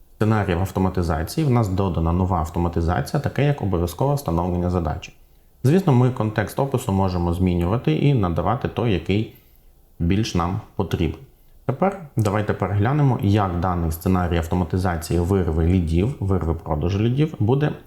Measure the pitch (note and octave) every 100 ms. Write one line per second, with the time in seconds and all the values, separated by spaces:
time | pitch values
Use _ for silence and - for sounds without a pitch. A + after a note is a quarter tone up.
0 | - - G#2+ A2 F#2 E2+ F#2 G2 F#2+ F2+
1 | E2+ D#2 E2+ - D3+ A#2+ G#2 F#2 G2 D#2+
2 | E2 F2 F#2 F2+ D#2 F2 F2 F2 E2 F2+
3 | - - - - C#3+ C#3+ G2 F2+ E2+ -
4 | C3+ C#3 - E2 F2+ F2 F2 F2+ E2 E2+
5 | - - - _ _ _ B2+ F3+ F#3 B2
6 | B2+ B2+ A2 A2 G2 - C#3 B2 - F#2+
7 | F#2+ F2+ F2 E2 F#2 F2 F2 A#2 D#3 D#3
8 | C#3+ C3+ F2+ E2 F2 B2 - - A#2 F2
9 | - G2+ G#2+ - _ - - _ _ -
10 | E2+ G2 A2 F2+ E2+ G2+ - - F#2+ F2+
11 | D#2+ D#2+ - _ - - - B2 F#3+ F#3+
12 | D#3+ - G#2 G#2 G#2+ - F#2+ G2+ G#2+ D3
13 | C#3 - G2+ G#2+ F#2+ E2+ F#2 F2 E2 D#2
14 | F#2 F#2 F2 E2+ E2 F#2 F2 F#2+ F#2 E2
15 | - E2+ F2 G2 E2+ D#2+ E2 F#2 E2 D#2+
16 | G#2+ D3+ G2 F#2+ E2 D#2+ - D#2 F2 G2
17 | A2+ C3 D#3 - G#2+ C#3 D3 -